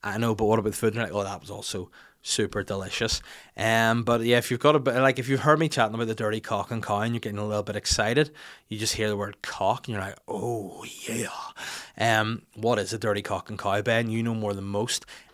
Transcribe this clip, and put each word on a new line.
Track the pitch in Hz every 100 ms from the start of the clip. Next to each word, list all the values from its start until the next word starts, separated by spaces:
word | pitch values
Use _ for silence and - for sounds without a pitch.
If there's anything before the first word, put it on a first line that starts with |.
"I | 104 104
know, | 117 107
but |
what | 107 113
about | 104
the | -
food?" | 110
And | 113
they're | 101
like, |
"Oh, | 101
that | 98 98
was | -
also | 98 - 98 92 - - _ -
super | - 101 104
delicious." | 95 98 95 - 113 - - - - -
Um, | 110 113 113 117
but | 117 120
yeah, | 117 120
if | -
you've | 120
got | 147
a | 151
bit, | 127 120
like, | 135 131
if | 123
you've | 135
heard | 147 156
me | 160
chatting | 131 110
about | 113 113
the |
Dirty | 110 107 110
Cock | - 104 -
and | 113
Cow | 104 104
and | 117
you're | 117
getting | 107 104
a | 107
little | 104
bit | 101 104
excited, | - - 107 131 147 - - - -
you | 107
just | 110
hear | - 107
the | 101
word | 98 -
cock | - - 98 120 -
and |
you're | 104
like, | 98 - -
"Oh | 101 120 117 95 - - - -
yeah." | 226 107 - - - - - - -
Um, | 113 110 110 117 - -
what | 110 110
is | 95
a | 110
Dirty | 110 101
Cock | - 92 -
and | 104
Cow, | 101 104
Ben? | 104 113 117
You | 113
know | 117
more | 113 104
than | 98
most. | 98 101 110 - - - -